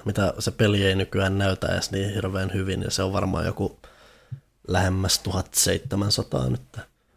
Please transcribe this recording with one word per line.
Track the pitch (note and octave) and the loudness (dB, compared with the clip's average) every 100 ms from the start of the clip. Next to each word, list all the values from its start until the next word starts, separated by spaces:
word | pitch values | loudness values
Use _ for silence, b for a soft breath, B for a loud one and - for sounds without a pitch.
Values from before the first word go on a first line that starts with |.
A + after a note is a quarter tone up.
mitä | G#2 G2+ G2 - | -2 0 0 0
se | - | -4
peli | - G#2+ G2+ | 2 2 4
ei | G2 F#2+ | 4 2
nykyään | F#2 G2 F#2+ G2 | 0 0 2 2
näytä | G2 F#2 - | 2 0 0
edes | F#2 - | -2 -2
niin | G2 G2 | -2 -2
hirveän | G2+ F#2+ F#2+ F#2+ | -2 -2 -2 -2
hyvin, | G2 F#2+ F#2 | -2 -2 -2
niin | F#2 | -2
se | - | -2
on | F#2+ | 0
varmaan | G2 F#2+ E2 E2+ | 0 0 0 -2
joku | - G2 - b b b b b b _ _ - | -2 -4 -6 b b b b b b _ _ -2
lähemmäs | F2+ F#2 F#2+ F#2+ - | 0 2 0 0 -2
tuhat | - F#2 - | -2 -4 -2
seitsemänsataa | - G2 F2+ - G2 G2+ G#2+ - - B1+ | 0 2 0 -2 0 2 0 0 -2 0
nyt. | - - - - _ _ | -2 -6 -16 -16 _ _